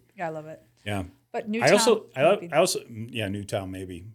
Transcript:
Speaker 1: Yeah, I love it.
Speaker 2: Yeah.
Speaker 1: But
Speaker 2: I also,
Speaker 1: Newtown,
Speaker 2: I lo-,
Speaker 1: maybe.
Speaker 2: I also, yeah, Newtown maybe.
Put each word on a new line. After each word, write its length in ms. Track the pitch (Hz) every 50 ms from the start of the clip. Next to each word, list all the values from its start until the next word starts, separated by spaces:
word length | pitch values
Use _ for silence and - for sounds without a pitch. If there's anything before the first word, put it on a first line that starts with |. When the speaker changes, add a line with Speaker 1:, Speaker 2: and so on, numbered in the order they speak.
| _ _ _
Speaker 1:
Yeah, 100 | 196 180
I 40 | 165
love 160 | 160 156 151
it. 160 | 156 156 - _ _ _ _ -
Speaker 2:
Yeah. 200 | 104 104 98 87 85 - _ _ _ -
Speaker 1:
But 140 | 233 - 214 208 233
Speaker 2:
I 100 | 240 143 185
also, 220 | 214 226 240 220
Speaker 1:
Newtown, 160 | 220 - - -
Speaker 2:
I 80 | 127 143
lo-, 160 | 170 208 208
Speaker 1:
maybe. 120 | 175 170 165
Speaker 2:
I 40 | 151
also, 200 | 185 180 - 139 - -
yeah, 400 | 120 107 113 113 - 113 107 95
Newtown 420 | 98 104 98 98 - 104 95 92 95
maybe. 320 | 92 95 90 92 87 92 110 110